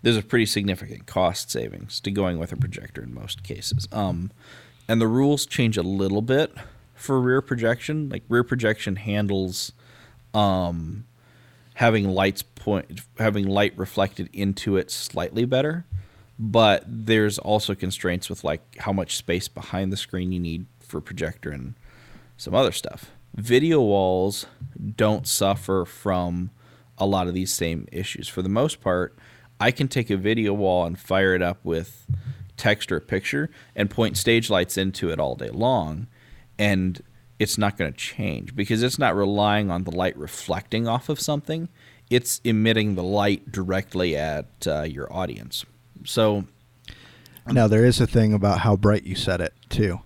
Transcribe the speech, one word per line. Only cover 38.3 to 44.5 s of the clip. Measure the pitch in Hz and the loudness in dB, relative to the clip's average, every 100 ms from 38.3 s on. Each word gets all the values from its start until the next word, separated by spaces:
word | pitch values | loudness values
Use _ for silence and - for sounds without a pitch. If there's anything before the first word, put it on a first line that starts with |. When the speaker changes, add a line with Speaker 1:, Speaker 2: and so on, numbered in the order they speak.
| 65 50 | -6 -8
Speaker 1:
because | 131 101 110 | -6 0 2
it's | 127 - | 0 2
not | 131 92 | 2 2
relying | 101 101 104 104 98 | 2 2 2 2 0
on | 87 | -2
the | 92 | -4
light | 85 92 - | -2 -2 -2
reflecting | 76 - - 87 - 110 117 | -12 -10 -4 -6 -2 -4 0
off | 117 - | -2 -4
of | 151 | -4
something. | - 147 - 160 175 _ - - _ | -2 -4 -4 -6 -8 _ -20 -20 _
It's | 123 - - | 0 2 -4
emitting | 120 110 110 110 107 92 | 0 2 4 2 2 0
the | |
light | 90 101 104 101 - | 0 2 2 0 -4
directly | 98 92 95 95 92 90 | -6 -2 -2 -2 -2 0
at, | 73 78 76 65 | 0 -2 -4 -8